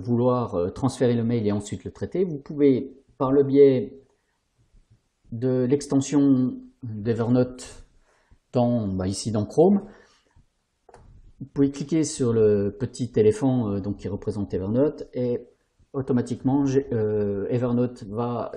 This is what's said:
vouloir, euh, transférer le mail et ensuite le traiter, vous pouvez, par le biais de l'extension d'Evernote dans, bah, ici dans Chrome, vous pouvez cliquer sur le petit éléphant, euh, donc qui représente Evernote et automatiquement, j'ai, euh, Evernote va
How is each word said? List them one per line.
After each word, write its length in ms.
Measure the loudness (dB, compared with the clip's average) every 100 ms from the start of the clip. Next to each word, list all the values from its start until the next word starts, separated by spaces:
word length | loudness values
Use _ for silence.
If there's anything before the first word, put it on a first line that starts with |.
vouloir, 540 | -2 0 2 0 -2 -2
euh, 140 | -2
transférer 440 | -2 -4 0 0
le 80 | 2
mail 240 | 0 0 0
et 60 |
ensuite 320 | -2 -4 -10
le 80 | -10
traiter, 320 | -10 -6 -2
vous 140 | -2 -4
pouvez, 580 | -10 2 4 4 0 -12 _ -4
par 140 | 2
le 140 | 4
biais 560 | 4 8 8 6 -2 -10 _ _ _ _ _ _ _ _ _ _ _ _ _
de 320 | -6 -2 0
l'extension 880 | 0 0 0 -2 2 2 4 4 2 -4 -14 _
d'Evernote 1000 | -12 -6 -4 -2 2 2 2 -4 -18 -20 -20 _ _ _ _ _ _
dans, 340 | 0 2 0 -2
bah, 220 | -2 -4
ici 240 | -4 -4
dans 120 | -4
Chrome, 380 | -2 2 4 4 -2 -14 _ _ _ _ _ _ _ _ _ -20 -20 -20 -20 -18
vous 60 | -8
pouvez 260 | 0 0
cliquer 320 | 0 -4 -2
sur 280 | -2 -2 0
le 380 | 4 4 4 0 -4
petit 320 | -8 -6 -2 4
éléphant, 520 | 4 4 0 0 -2
euh, 120 | -4
donc 160 | -4 -6
qui 100 | -8
représente 480 | -8 -6 -6 -6
Evernote 540 | -4 -2 0 0 -2 -10
et 280 | -6 -4 -4 -8 _ _ _ _
automatiquement, 760 | -8 -2 -2 -2 -4 -2 0 2
j'ai, 200 | 0 0
euh, 560 | -2 0 0 -2 -2 -2
Evernote 560 | -2 0 0 -2 -4
va 480 | -10 -6 -4 -6 -8